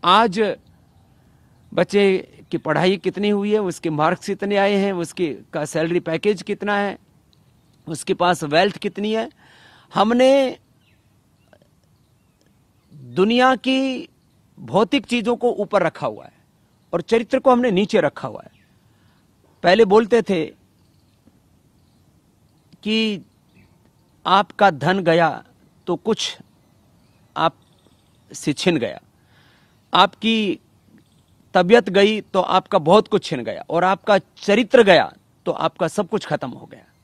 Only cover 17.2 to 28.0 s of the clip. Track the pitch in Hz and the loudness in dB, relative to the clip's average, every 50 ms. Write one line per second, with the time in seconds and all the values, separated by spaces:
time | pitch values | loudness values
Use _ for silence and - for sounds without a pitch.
17.2 | 240 _ - 262 - 269 247 240 247 254 185 180 208 - - 202 165 143 _ - | 0 _ -4 0 2 2 2 4 2 0 0 0 0 0 0 0 0 0 _ -6
18.2 | - 120 104 - - - _ _ _ _ _ _ _ _ _ _ _ _ _ _ | -12 -12 -12 -12 -18 -20 _ _ _ _ _ _ _ _ _ _ _ _ _ _
19.2 | _ _ _ _ _ _ _ _ - 170 185 214 226 190 190 220 233 185 240 233 | _ _ _ _ _ _ _ _ 2 2 4 4 4 6 6 4 4 4 0 0
20.2 | 214 - 196 170 156 - - _ _ _ _ _ _ _ _ _ _ _ _ _ | 2 0 -2 -4 -4 -6 -10 _ _ _ _ _ _ _ _ _ _ _ _ _
21.2 | _ _ _ _ _ _ _ _ _ _ _ _ _ _ _ _ _ _ _ _ | _ _ _ _ _ _ _ _ _ _ _ _ _ _ _ _ _ _ _ _
22.2 | _ _ _ _ _ _ _ _ _ _ - _ - 214 220 220 220 220 208 175 | _ _ _ _ _ _ _ _ _ _ -20 _ -6 -2 -2 0 0 -2 -4 -6
23.2 | - _ _ _ _ _ _ _ _ _ _ _ _ _ _ _ _ _ _ _ | -10 _ _ _ _ _ _ _ _ _ _ _ _ _ _ _ _ _ _ _
24.2 | _ 156 180 196 208 - - - 208 196 165 135 127 165 185 196 180 170 160 170 | _ 2 2 2 2 -2 0 2 2 2 2 2 -2 -2 -2 0 0 2 2 2
25.2 | 170 156 135 - - _ _ _ _ _ _ _ _ - 175 156 _ 214 220 - | 2 0 -2 -6 -14 _ _ _ _ _ _ _ _ -6 -6 -4 _ -4 -4 -2
26.2 | - - - - - _ _ _ _ _ _ _ _ _ _ _ _ _ _ _ | -4 -10 -10 -14 -20 _ _ _ _ _ _ _ _ _ _ _ _ _ _ _
27.2 | _ _ _ 147 156 165 - _ _ _ _ _ _ _ _ _ | _ _ _ -2 -2 -2 -4 _ _ _ _ _ _ _ _ _